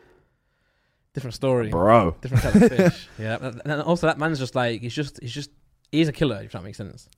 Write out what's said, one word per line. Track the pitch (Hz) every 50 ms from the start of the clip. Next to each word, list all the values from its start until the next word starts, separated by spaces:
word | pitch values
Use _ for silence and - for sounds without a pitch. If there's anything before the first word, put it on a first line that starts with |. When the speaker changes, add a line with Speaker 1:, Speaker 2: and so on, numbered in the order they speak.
| _ _ _ _ _ _ _ _ _ _ _ _ _ _ _ _ _ _ _ _ _ _ _
Speaker 1:
Different | 139 127 123 110
story. | - - 135 127 123 117 107
Speaker 2:
bro. | 104 82 90 104 113 117 101 87 80 -
Speaker 1:
Different | - 123 127 117 -
kettle | 131 - 202 233
of | 226 -
Speaker 2:
<laughs> | - 190 170 -
Speaker 1:
fish. | - - - - -
Yeah. | 107 110 113 -
And, | - 131 - 120 -
and | 143 151 143 151
also | 160 175 170 170
that | 156 160 135
man's | 147 160 160 135
just | 131 120 -
like, | 131 123 117 117 101
he's | 120 120 113
just, | 147 151 139 - -
he's | - 120 113
just, | 143 139 - _ _ _ _ _ _ _ _
he's | - 151 165 156
a | -
killer, | - 165 135 107 98 104
if | 110 -
that | 98 87
makes | 104 101 -
sense. | 107 87 - 120 - _ _